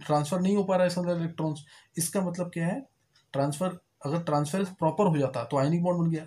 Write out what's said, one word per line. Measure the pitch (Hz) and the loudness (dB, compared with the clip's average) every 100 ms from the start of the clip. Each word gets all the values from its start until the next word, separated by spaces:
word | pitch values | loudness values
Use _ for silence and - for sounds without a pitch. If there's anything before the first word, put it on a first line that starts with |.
transfer | - 147 147 180 | 0 0 2 0
नहीं | 185 202 | 2 2
हो | |
पा | 190 185 | 2 2
रहा | |
है | 180 | 2
इसके | 175 | 2
अंदर | 175 175 | -2 -2
electrons। | 165 - 156 147 - - - - | -2 -2 -4 -4 -10 -20 -10 -6
इसका | 170 202 | -4 -2
मतलब | 180 175 175 | -2 -4 -6
क्या | 170 170 | -2 -2
है, | 240 269 _ _ _ _ | -2 -8 _ _ _ _
Transfer, | 139 143 147 185 180 _ _ 139 | -2 0 0 -4 -4 _ _ -4
अगर | 170 | -4
transfer | 170 147 147 190 196 - | 0 0 0 0 -2 0
proper | 160 160 196 | 0 2 2
हो | 151 | 4
जाता | 131 123 | 2 -2
तो | 117 139 | -2 0
आयनिक | 139 170 | 2 2
bond | 175 175 | 2 2
बन | 165 | 0
गया, | 160 | 0